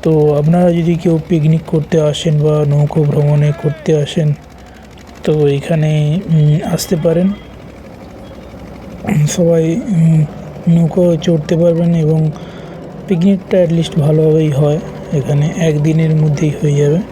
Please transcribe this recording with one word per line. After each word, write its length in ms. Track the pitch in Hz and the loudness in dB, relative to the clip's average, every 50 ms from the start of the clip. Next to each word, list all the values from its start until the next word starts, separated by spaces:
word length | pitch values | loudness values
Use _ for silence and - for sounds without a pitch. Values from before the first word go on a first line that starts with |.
তো 320 | - 170 160 156 151 151 147 | 2 2 2 4 4 2 2
আপনারা 380 | 143 147 151 165 175 180 180 | 2 2 2 2 4 4 2
যদি 240 | 170 170 165 165 175 | 2 2 0 0 -2
কেউ 240 | 160 - 180 165 160 151 - | 0 0 0 0 0 0 0
পিকনিক 320 | 180 165 147 156 160 160 156 - | -2 0 2 2 2 0 0 -2
করতে 340 | - 160 147 - - 160 | -2 -2 -2 0 0 0
আসেন 420 | 156 151 143 - - 170 151 151 147 | 2 0 -2 -2 -2 0 0 2 2
বা 220 | 151 151 151 151 | 2 2 2 2
নৌকো 380 | 147 143 147 147 147 - 160 151 | 2 2 2 0 0 2 0 0
ভ্রমণে 480 | 147 143 - 147 147 147 147 147 147 147 - - | 2 2 2 2 2 2 2 2 0 0 -2 -4
করতে 340 | 156 147 - - - 160 151 | -4 -6 -4 -2 -2 0 0
আসেন, 360 | 147 - - - 160 151 147 - - - - - - - - - - - - - - - - - - | 0 -2 -2 -2 0 0 -2 -2 -6 -20 -20 -20 -20 -20 -20 -20 -20 -20 -20 -20 -20 -20 -20 -8 -2
তো 240 | - 156 151 151 143 | -2 0 2 2 2
এখানে, 720 | 139 139 139 - 170 160 151 156 151 151 147 147 151 185 202 | 2 0 -2 -2 -2 0 0 0 0 0 0 0 0 -2 -2
উম, 340 | - 165 160 151 151 147 165 - - 175 | 0 2 4 4 4 2 2 0 -2 -4
আসতে 220 | 160 - - 202 | -4 -2 -2 -4
পারেন। 380 | 160 147 170 165 170 180 196 202 - - - - - - - - - - - - - - - - - - - - - - - - - - - - - - - - - - 104 104 151 151 147 | 0 0 0 2 2 0 0 -2 -4 -10 -18 -20 -20 -20 -20 -20 -20 -20 -20 -20 -20 -20 -20 -20 -20 -18 -18 -18 -18 -18 -18 -18 -18 -18 -18 -18 -18 -18 -16 -16 -12 -6 -4 0 0 0 0
সবাই, 480 | - - 175 165 170 165 160 160 165 | 0 0 2 2 2 2 2 0 0
উম, 500 | 220 285 277 202 165 165 165 160 156 151 147 - - - - - - - - | -2 -2 -2 0 2 4 4 4 4 2 0 -4 -12 -16 -16 -16 -8 0 2
নৌকো 480 | 165 170 170 156 - - 180 175 170 | 2 2 2 2 2 2 2 2 2
চড়তে 420 | 160 - - 170 160 147 - 180 160 | 0 0 0 0 0 0 -2 0 2
পারবেন 380 | 170 175 165 165 170 170 170 | 2 2 2 2 0 0 0
এবং 360 | 165 160 151 160 160 156 156 151 - - - - - - - - - - - - - - - | 2 2 2 2 2 0 0 -2 -6 -12 -16 -16 -16 -16 -16 -16 -16 -16 -16 -16 -16 -4 -4
পিকনিকটা 560 | 202 165 170 202 196 185 - - 233 190 180 | -2 2 2 2 2 0 -2 0 2 2 2
at 80 | 165 165 | 2 2
least 260 | 165 160 151 - 170 | 0 0 0 -2 0
ভালোভাবেই 500 | 143 151 156 156 156 156 156 160 156 151 | 0 2 2 4 4 4 4 4 2 2
হয় 300 | 143 131 151 147 147 156 - - - - - - - | 2 2 2 2 0 -2 -4 -8 -12 -14 -10 -4 -4
এখানে, 400 | 147 127 - 147 143 147 151 - - | -4 -2 0 0 0 0 0 -2 0
একদিনের 580 | 170 160 151 147 147 160 156 160 160 160 160 | 0 0 0 0 0 0 2 2 2 2 2
মধ্যেই 360 | 156 156 156 143 143 - 151 139 - | 2 2 0 0 0 0 -2 -2 -2
হয়ে 140 | - 151 143 | -2 0 0
যাবে। 240 | 143 147 147 147 175 214 - | 2 2 2 2 0 -2 -4